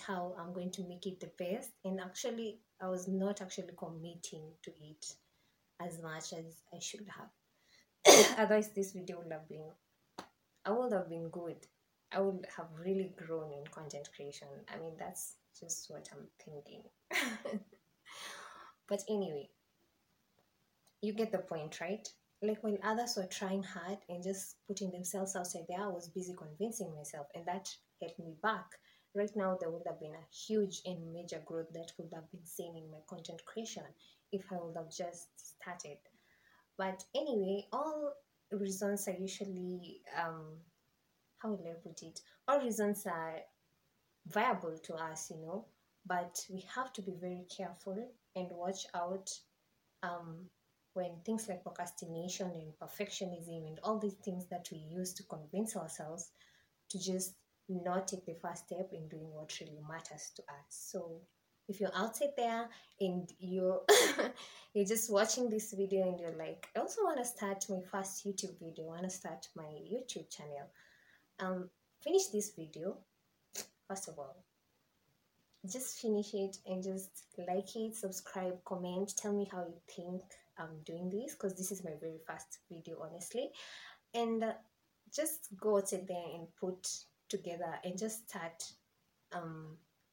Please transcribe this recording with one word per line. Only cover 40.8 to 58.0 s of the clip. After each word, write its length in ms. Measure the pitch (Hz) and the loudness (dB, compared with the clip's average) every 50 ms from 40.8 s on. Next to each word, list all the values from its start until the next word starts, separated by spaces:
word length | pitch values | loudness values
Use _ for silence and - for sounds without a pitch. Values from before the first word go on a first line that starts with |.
| _ _ _ _ _ _ _ _ _ _ _ - | _ _ _ _ _ _ _ _ _ _ _ -6
how 120 | - 220 | -4 -4
will 160 | 208 180 165 | -2 -2 -4
I 80 | 165 165 165 | -8 -8 -10
put 200 | - 175 165 - | -10 -12 -12 -12
it? 180 | 165 165 - - - - - _ _ - | -14 -12 -14 -14 -16 -18 -20 _ _ 6
All 120 | 277 285 | 6 6
reasons 460 | 254 240 208 208 208 208 208 202 - | 6 4 4 4 4 4 4 2 0
are 300 | 190 170 165 160 160 160 160 - - _ _ _ _ _ _ _ _ _ _ _ _ _ _ - | -2 0 0 -2 -2 -4 -6 -10 -14 _ _ _ _ _ _ _ _ _ _ _ _ _ _ -12
viable 500 | 151 - 208 233 254 214 185 170 165 160 160 - | 0 2 4 6 6 4 4 0 -2 -4 -6 -6
to 100 | - 165 | -6 -4
us, 360 | 160 165 160 160 - - - | -4 -4 -4 -4 -6 -8 -8
you 80 | 175 160 | -8 -8
know, 280 | 160 160 180 214 - - _ _ _ _ _ _ - | -6 -6 -6 -6 -6 -10 _ _ _ _ _ _ -2
but 320 | 180 180 175 180 175 - - - - | 0 2 2 2 0 -4 -6 -6 -4
we 160 | 185 190 190 - - | -6 -8 -8 -4 -2
have 180 | 247 254 254 - | -2 -2 -2 -4
to 80 | 220 | -4
be 100 | 185 190 180 170 | -4 -4 -4 -4
very 260 | 185 180 180 180 180 - - | -4 -4 -4 -6 -8 -8 -6
careful 420 | - 185 175 185 - - 196 190 214 240 247 - - _ _ - | -6 -6 -6 -6 -8 -6 -4 -4 -4 -4 -6 -10 -16 _ _ -4
and 120 | 185 180 175 | -4 -4 -4
watch 360 | 175 175 175 185 190 - - - - | -4 -2 -2 0 0 -2 -4 -4 0
out, 340 | 180 175 180 190 190 190 - - - - _ _ _ _ _ _ _ _ _ _ _ | 0 0 0 0 -2 -4 -6 -8 -8 -12 _ _ _ _ _ _ _ _ _ _ _
um, 460 | 190 175 175 170 170 165 160 170 185 180 - _ _ _ _ _ _ _ - | -4 -4 -4 -4 -6 -8 -10 -10 -12 -14 -18 _ _ _ _ _ _ _ -2
when 160 | 185 180 175 170 165 - | -2 -2 -2 -4 -4 -2
things 240 | 220 226 214 - - | 0 0 0 0 -2
like 140 | 185 - | -6 -6
procrastination 880 | - 170 170 - 175 - - - 190 165 165 165 175 185 175 - 190 180 | -6 -8 -6 -4 -6 -6 -6 -8 -8 -6 -4 -4 -2 -2 -2 -2 -2 -2
and 220 | 170 165 160 156 151 - | -2 -4 -8 -10 -10 -12
perfectionism 880 | 160 151 - - 208 202 - - 196 180 175 170 170 170 170 165 156 156 | -12 -8 -4 -4 -4 -4 -2 -4 -4 -4 -4 -6 -8 -8 -6 -6 -6 -6
and 100 | 156 160 - | -6 -2 0
all 140 | 208 220 208 | 2 2 2
these 160 | 208 202 196 - - | 2 0 -2 -2 -4
things 220 | 202 180 180 180 | -4 -4 -4 -4
that 220 | - 180 180 - - | -4 -6 -6 -6 -8
we 60 | 180 160 | -10 -10
use 340 | 156 156 170 185 185 180 - | -10 -6 -4 -2 -2 -2 -4
to 80 | - - | -8 -10
convince 520 | - 170 156 151 - - 190 220 220 - | -10 -10 -10 -8 -4 -2 0 0 0 -2
ourselves 540 | 190 160 160 - - 160 156 165 175 - - - - - - - - _ _ _ _ _ - | -4 -4 -6 -6 -8 -8 -6 -6 -8 -10 -12 -16 -20 -20 -20 -20 -20 _ _ _ _ _ -8
to 100 | - 185 | -6 -2
just 360 | 175 190 185 185 185 - - - _ _ _ _ _ - | 0 0 0 0 0 -2 -6 -12 _ _ _ _ _ -4
not 400 | 185 180 175 180 180 190 | -4 0 2 2 2 2